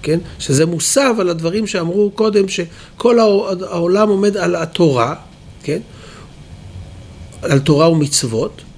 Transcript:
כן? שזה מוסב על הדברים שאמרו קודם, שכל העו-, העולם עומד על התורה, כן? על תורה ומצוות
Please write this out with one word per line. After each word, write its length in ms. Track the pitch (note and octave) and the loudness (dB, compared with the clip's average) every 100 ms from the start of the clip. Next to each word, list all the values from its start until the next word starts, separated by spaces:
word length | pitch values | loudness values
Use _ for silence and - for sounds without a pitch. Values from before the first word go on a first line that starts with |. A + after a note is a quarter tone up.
כן? 180 | D3 E3+ - - | -2 -4 -4 -12
שזה 260 | - C#3 | 0 2
מוסב 500 | E3 E3 - C4+ C4+ A3+ | 2 0 0 2 2 2
על 100 | F3+ | 0
הדברים 380 | E3 E3 G3+ G#3+ | -2 -2 -2 -4
שאמרו 440 | F#3+ E3 F#3+ G#3 | -4 -2 0 0
קודם, 360 | G3+ A3 G#3 G3 | 0 0 2 0
שכל 720 | - E3 - - - A#3+ A#3+ | -2 -6 -12 -20 0 2 4
העו-, 280 | A3 G3+ G3+ F#3 | 4 2 0 -6
העולם 440 | F#3 F3 F3 G3 G#3+ | -6 -2 0 2 4
עומד 280 | G3 G#3 G3+ | 4 2 0
על 180 | F3 | -2
התורה, 600 | E3+ E3 - E3 B2+ A#2+ D#3+ - - - - | -2 -4 2 2 4 0 -2 -14 -20 -20 -12
כן? 160 | - E3 A3+ - - - - - - - - - - - - - - - | -6 -6 -8 -20 -20 -20 -20 -20 -20 -20 -18 -16 -16 -18 -20 -20 -18 -10
על 180 | - C#3 | 0 0
תורה 300 | C#3+ C#3+ E3 | 2 2 4
ומצוות 720 | E3 C#3+ - B2 A2 D3 - - | 2 0 -2 -4 -4 -6 -8 -20